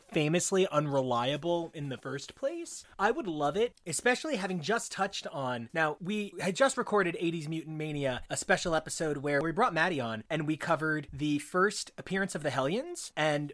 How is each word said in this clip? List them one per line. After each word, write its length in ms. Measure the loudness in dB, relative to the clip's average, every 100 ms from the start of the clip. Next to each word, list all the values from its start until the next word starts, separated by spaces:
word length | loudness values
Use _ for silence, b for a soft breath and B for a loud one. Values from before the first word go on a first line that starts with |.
| -4
famously 560 | 0 4 2 4 4 4
unreliable 960 | 4 2 2 2 2 2 0 0 0 -2
in 160 | -6 -6
the 80 | -6
first 360 | -6 -8 -8
place. 520 | -6 -6 -4 -10 -12 -10 B
I 140 | 2
would 160 | 2 -2
love 300 | 0 0 2
it, 160 | 0 -4 -6
especially 520 | 0 2 2 0 -2
having 240 | -2 -2
just 280 | 0 -2 -2
touched 380 | -2 -2 -4 -8
on, 400 | -4 -4 -4 -4
now, 240 | 0 0 0
we 340 | -4 -4 -4 -2
had 160 | 0 4
just 220 | 4 2
recorded 400 | 2 4 4 0
eighties 300 | -2 -2 -4
Mutant 260 | -6 -6 -6
Mania, 440 | -4 -2 -2 -2 -4
a 80 | -4
special 360 | 2 2 2
episode 440 | 0 0 -2 -2 -2
where 240 | 0 2
we 100 | 2
brought 220 | 2 2
Maddie 260 | 4 2 2
on, 240 | -2 -4 -4
and 180 | -2 0
we 80 | 0
covered 540 | 2 2 2 -2 -4
the 280 | -4 0 0
first 520 | 0 2 2 2 -8 -10
appearance 380 | -4 -2 -2 -2
of 80 |
the 80 | -2
Hellions, 600 | 0 2 0 -4 -8 -8 0
and 340 | 2 2 -2